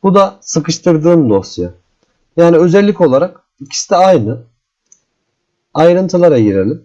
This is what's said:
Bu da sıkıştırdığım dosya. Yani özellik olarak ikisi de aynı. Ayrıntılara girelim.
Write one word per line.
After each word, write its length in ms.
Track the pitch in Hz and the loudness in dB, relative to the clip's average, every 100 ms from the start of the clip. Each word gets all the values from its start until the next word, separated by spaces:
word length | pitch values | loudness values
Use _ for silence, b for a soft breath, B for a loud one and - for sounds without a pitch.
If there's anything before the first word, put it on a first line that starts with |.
Bu 120 | 196 190 | 0 0
da 220 | 196 - | 0 -4
sıkıştırdığım 880 | - - 147 165 - 160 156 175 135 | -8 -8 -6 -6 -2 0 2 2 2
dosya. 440 | 101 95 - 90 - _ _ _ _ _ - | -2 -4 -12 -12 -12 _ _ _ _ _ -2
Yani 200 | 170 170 | 2 2
özellik 440 | 175 180 202 - | 2 2 0 0
olarak 400 | 170 131 180 - _ _ | 0 0 -2 -8 _ _
ikisi 300 | 135 - - | -14 -12 -4
de 60 | 190 | 0
aynı. 460 | 190 175 107 120 - _ _ _ _ _ _ _ _ _ _ _ _ | 2 2 0 -8 -14 _ _ _ _ _ _ _ _ _ _ _ _
Ayrıntılara 680 | - 165 175 185 180 175 135 | 0 2 2 0 0 2 2
girelim. 440 | 107 98 95 165 | 0 0 -4 -6